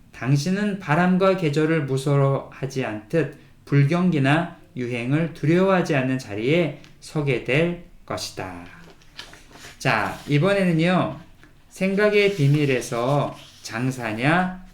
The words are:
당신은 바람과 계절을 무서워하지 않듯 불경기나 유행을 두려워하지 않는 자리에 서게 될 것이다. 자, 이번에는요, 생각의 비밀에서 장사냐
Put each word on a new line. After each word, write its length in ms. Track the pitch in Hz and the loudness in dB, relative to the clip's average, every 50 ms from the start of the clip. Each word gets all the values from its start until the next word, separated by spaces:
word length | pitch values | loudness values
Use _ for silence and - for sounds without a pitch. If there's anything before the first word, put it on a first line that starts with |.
| - - - | -20 -20 -16
당신은 680 | - 117 127 143 143 - 185 190 202 208 208 190 - | -10 0 0 0 2 2 0 -2 -2 -2 -2 -4 -6
바람과 580 | - 143 147 165 180 180 185 180 190 190 185 | -2 0 0 2 4 2 4 4 4 2 2
계절을 500 | 185 170 151 143 156 156 156 165 160 143 | 2 0 -2 0 0 0 2 2 0 0
무서워하지 960 | 131 135 131 - 151 143 143 139 139 139 131 - - - - 139 135 - 131 127 | -2 -2 -2 0 2 2 4 4 2 2 0 -4 -8 -12 -10 -10 -8 -6 -4 -4
않듯 520 | 113 104 107 - - - 165 151 - - - - - - - - | -4 -6 -8 -10 -4 -2 -2 -2 -2 -6 -14 -20 -20 -20 -20 -8
불경기나 920 | - 143 143 139 139 170 175 185 180 160 143 131 135 147 165 175 170 - - - - - | 0 2 4 4 4 2 2 2 2 2 2 2 2 2 2 0 -2 -8 -16 -20 -18 -10
유행을 580 | 131 123 120 123 117 117 127 143 160 170 156 - | -8 -6 -6 -4 -6 -2 0 0 0 0 -2 -4
두려워하지 640 | - - 147 170 180 190 190 190 180 170 175 156 | -4 0 2 4 4 4 4 4 2 2 2 0
않는 220 | 131 127 131 131 127 | 0 0 0 -2 -2
자리에 600 | - - 101 104 113 131 156 175 170 143 139 - - - - - | -4 -6 -8 -4 0 2 2 2 2 0 -2 -8 -16 -20 -20 -20
서게 420 | - - - 156 143 139 123 113 - | -20 -8 -6 -4 -2 0 -2 -2 0
될 420 | - 127 151 170 175 175 175 - - - - - | 0 0 2 2 0 -2 -6 -10 -18 -20 -20 -12
것이다. 580 | - 110 - - - - - 95 92 90 87 85 82 - - - - - - - - - - - - - - - - - - - - - - | -10 -8 -8 -8 -10 -10 -10 -10 -10 -12 -14 -16 -18 -20 -20 -20 -20 -20 -20 -20 -20 -20 -20 -20 -20 -20 -20 -20 -20 -20 -20 -20 -20 -18 -4
자, 380 | - 135 117 107 101 92 92 - - - | -2 0 0 2 0 -2 -6 -8 -6 0
이번에는요, 880 | 143 143 160 196 202 196 185 180 165 156 165 180 185 170 131 - - - - - - - - - - - - - | 0 2 2 2 2 2 2 2 2 2 2 2 2 2 0 -2 -4 -10 -14 -20 -20 -20 -20 -20 -20 -20 -20 -20
생각의 640 | - - 190 190 196 196 214 208 208 208 202 196 196 | -8 -4 -4 -2 0 2 2 2 4 4 2 2 2
비밀에서 1000 | 170 139 139 147 151 147 135 131 120 117 - 123 117 120 131 143 143 117 101 - - - - - - - | 2 2 4 4 4 2 2 0 0 -2 -4 -4 -2 0 0 0 0 0 -2 -6 -12 -18 -20 -20 -18 -16
장사냐 1040 | - 113 113 127 135 131 131 120 110 104 113 123 147 165 180 185 185 - - - - | -10 -8 -4 -4 -4 -4 -4 -6 -8 -6 -2 0 0 2 2 0 -2 -6 -10 -16 -20